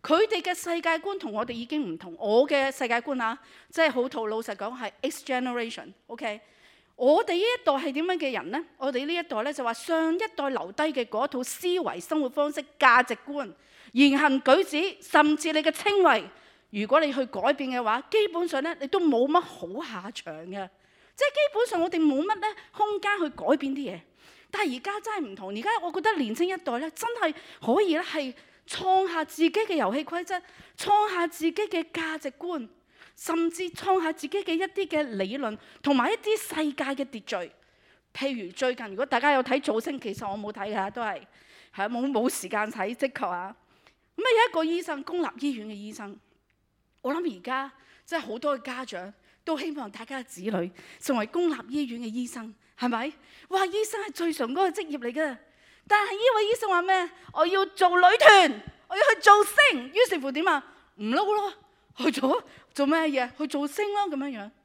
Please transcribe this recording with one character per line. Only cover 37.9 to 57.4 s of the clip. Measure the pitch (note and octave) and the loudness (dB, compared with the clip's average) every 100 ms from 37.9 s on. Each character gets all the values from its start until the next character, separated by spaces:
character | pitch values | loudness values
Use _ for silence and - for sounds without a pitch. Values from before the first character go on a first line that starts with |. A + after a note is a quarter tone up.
| _ _ | _ _
譬 | - C4+ B3 | -6 -4 -4
如 | F3+ | -8
最 | - B3+ | -2 -2
近， | B3 A3 | -2 -8
如 | G3 | -6
果 | |
大 | C#4 B3 | 0 2
家 | C#4+ | 4
有 | C#4 | 4
睇 | B3+ C4+ | 2 0
《造 | D4 A3 | 0 -2
星》， | D#4+ C#4 | -2 -8
其 | A3 | -8
實 | G3+ G#3 | -8 -8
我 | G#3 | -6
冇 | G#3 | -8
睇 | G#3+ G3+ | -8 -6
㗎， | G#3 G3 | -4 -4
都 | A3+ | -4
係， | A3+ E3 G3 _ _ - - | -6 -8 -14 _ _ -20 -18
係， | - G#3 | -6 -4
冇， | A#3+ C4+ | -2 -2
冇 | A#3+ B3 | 0 0
時 | - - | -2 -6
間 | G#3+ G#3+ | -4 -4
睇， | A#3 G3 | -4 -6
的 | A#3+ C4+ | -2 -4
確 | - G3 | -2 -6
啊。 | F3 F#3+ - _ _ _ _ _ - | -4 -8 -14 _ _ _ _ _ -4
噉 | |
啊， | A#4 | 2
有 | A4 A#4 | 4 4
一 | |
個 | E4 | 2
醫 | D#4+ E4+ | 0 -2
生， | F4+ C#4+ | -4 -10
公 | C4+ F4 | -6 -4
立 | E4 A#3 | -4 -4
醫 | C#4+ | -6
院 | A#3+ G#3+ | -6 -10
嘅 | |
醫 | G#3 G#3 | -12 -14
生， | G#3 G3+ - _ _ _ _ _ _ _ _ | -14 -14 -16 _ _ _ _ _ _ _ _
我 | B3+ | -4
諗 | D#4+ F4 F#3 | -2 -4 -6
而 | |
家 | B3+ C4 C4+ _ _ _ | -6 -6 -6 _ _ _
即 | - E4 | -8 -8
係 | |
好 | A3+ B3+ | -6 -4
多 | D4 C4+ | -2 -4
嘅 | |
家 | C4+ B3 | -6 -10
長 | B3+ F#3 F#3 - _ _ | -10 -12 -12 -18 _ _
都 | - D#4 | -6 -4
希 | E4 | -4
望 | D4 G#3+ | -8 -10
大 | G3+ | -12
家 | A3+ C4+ | -10 -10
嘅 | |
子 | A#3+ F3 | -10 -8
女 | G#3 A3 F3 - - - | -4 -2 -4 -10 -20 -10
成 | - B3 | -2 -2
為 | A3 | 0
公 | E4+ F4 | 0 0
立 | C4 A3 | -2 -6
醫 | C#4+ C4+ | -4 -4
院 | A#3 | -6
嘅 | |
醫 | A#3+ A3+ A#3+ | -8 -6 -6
生， | B3+ A3 G#3 _ - | -10 -14 -18 _ -6
係 | B3 | -2
咪？ | A#3 C#4 - _ - - | -2 -4 -10 _ -20 -4
哇， | F#4+ | 0
醫 | F#4+ G4+ | 0 0
生 | G#4+ A4+ | -2 -4
係 | G4+ | -8
最 | - E4+ | -4 -4
崇 | D#4 A#3 | -2 -4
高 | C#4+ F#4+ | 0 0
嘅 | |
職 | G4+ E4 | 0 -8
業 | C#4+ | -6
嚟 | A#3+ | -6
㗎。 | B3+ D4+ A#3+ _ _ _ _ _ | -4 -4 -6 _ _ _ _ _
但 | G#4 G4+ | 2 2
係 | |
呢 | G4 A#4+ A4 | 2 2 4
位 | G#4 | 0
醫 | |
生 | A#4+ G#4+ | 0 2
話 | F4 | 0
咩？ | F#4 F#4+ F4 - - | 2 2 0 -10 -10
「我 | - | 0